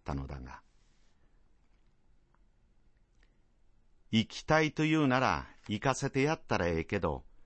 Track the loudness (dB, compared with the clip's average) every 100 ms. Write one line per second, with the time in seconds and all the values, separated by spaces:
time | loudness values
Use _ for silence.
0 | -8 -8 -8 -12 -14 -18 -20 _ _ _
1 | _ _ _ _ _ _ _ _ _ _
2 | _ _ _ _ _ _ _ _ _ _
3 | _ _ _ _ _ _ _ _ _ _
4 | 0 2 2 -2 0 2 2 0 0 2
5 | 4 4 2 0 -6 -14 -8 -2 0 0
6 | -2 0 0 -2 -2 0 0 0 -2 -2
7 | -2 -4 -10 -20